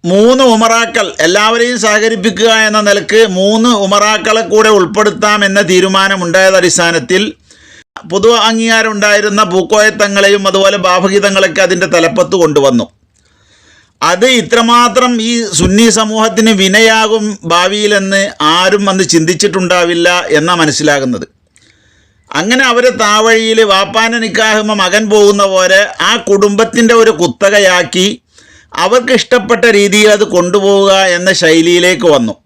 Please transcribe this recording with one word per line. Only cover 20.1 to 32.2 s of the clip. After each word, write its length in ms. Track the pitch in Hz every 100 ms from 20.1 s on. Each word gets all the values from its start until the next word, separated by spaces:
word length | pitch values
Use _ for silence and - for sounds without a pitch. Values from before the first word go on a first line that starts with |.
| 180 - 151
എന്നാ 160 | 160 175
മനസ്സിലാകുന്നത്. 680 | 156 - 151 143 135 110 - _ _ _ _ _ _ _ _ _ _
അങ്ങനെ 340 | 143 185 254 262
അവരെ 180 | 240 247 -
താവഴിയിൽ 560 | 214 214 220 226 226 220 220
വാപ്പാൻ്റെ 460 | 190 196 220 226 233
നിക്കാഹുമ്മ 500 | 220 185 220 214 214 208
മകൻ 180 | 185 202 220
പോകുന്ന 300 | 208 202 202 196
പോലെ 260 | 190 185 190 208 - 180
ആ 20 | 226 -
കുടുംബത്തിൻ്റെ 680 | 202 202 202 226 233 226 233
ഒരു 120 | 220 156
കുത്തകയാക്കി 840 | 175 - 196 208 190 185 - 180 190 - _ _ _ - _ -
അവർക്ക് 280 | 185 247 240 254
ഇഷ്ടപ്പെട്ട 460 | - 247 196 226 240 202
രീതിയിൽ 320 | 202 208 214
അത് 100 | 208 214
കൊണ്ടുപോവുക 580 | 180 175 202 196 196 196 190 190 175
എന്ന 140 | 185 185
ശൈലിയിലേക്ക് 680 | 170 165 165 175 180 185 170
വന്നു. 200 | 143